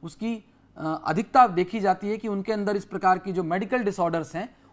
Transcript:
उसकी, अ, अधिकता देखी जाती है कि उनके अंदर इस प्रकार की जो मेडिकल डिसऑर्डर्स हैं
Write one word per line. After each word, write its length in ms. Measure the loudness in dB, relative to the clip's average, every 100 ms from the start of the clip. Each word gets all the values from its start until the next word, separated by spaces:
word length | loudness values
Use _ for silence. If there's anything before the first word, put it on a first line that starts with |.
उसकी, 400 | -16 -8 -6 -6 -10 _ _ -10
अ, 240 | -6 -4 0
अधिकता 420 | 0 4 6 6
देखी 320 | 4 0 0
जाती 300 | 0 0 -2
है 80 | -4
कि 100 | -4
उनके 260 | -4 -2
अंदर 220 | -2 0 -2
इस 100 | -4
प्रकार 320 | 0 2 2
की 160 | 0
जो 100 | -4
मेडिकल 400 | -2 -2 0 0
डिसऑर्डर्स 520 | 0 0 0 0 -4 -8
हैं 220 | -10 -14 -20